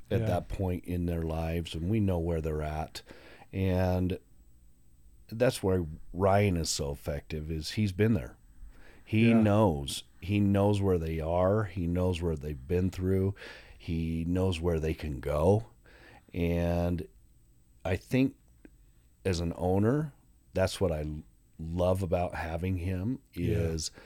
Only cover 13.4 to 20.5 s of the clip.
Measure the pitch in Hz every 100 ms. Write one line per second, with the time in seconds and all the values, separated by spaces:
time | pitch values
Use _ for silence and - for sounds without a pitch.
13.4 | - - - - - 82 82 82 82 90
14.4 | 95 85 85 82 78 80 78 65 71 73
15.4 | 82 104 113 - - - - - _ -
16.4 | 85 85 85 87 87 87 - - - _
17.4 | _ _ _ _ - 92 - 127 135 -
18.4 | _ _ - _ _ _ _ _ - 85
19.4 | 85 - 87 95 107 143 151 - _ _
20.4 | _